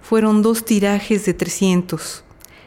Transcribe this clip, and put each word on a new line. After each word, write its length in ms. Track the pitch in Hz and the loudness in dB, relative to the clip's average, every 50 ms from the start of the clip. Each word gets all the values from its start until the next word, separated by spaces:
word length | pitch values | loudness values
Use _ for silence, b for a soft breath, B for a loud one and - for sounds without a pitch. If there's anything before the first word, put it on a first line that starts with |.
| - | -4
Fueron 400 | - 220 220 220 220 214 214 208 | 0 0 2 2 4 4 4 4
dos 220 | 226 233 226 226 | 2 0 0 0
tirajes 600 | - 226 202 196 202 202 202 202 - 220 202 202 | 0 0 2 2 2 0 -2 -2 -2 -2 0 0
de 100 | 185 175 | -2 -4
trescientos. 880 | - 180 175 - - 196 190 180 180 175 180 - 156 - - - - - _ - B B B B B B | -2 -4 -6 -4 -2 0 2 2 0 0 -4 -8 -10 -10 -12 -14 -16 -18 _ -20 B B B B B B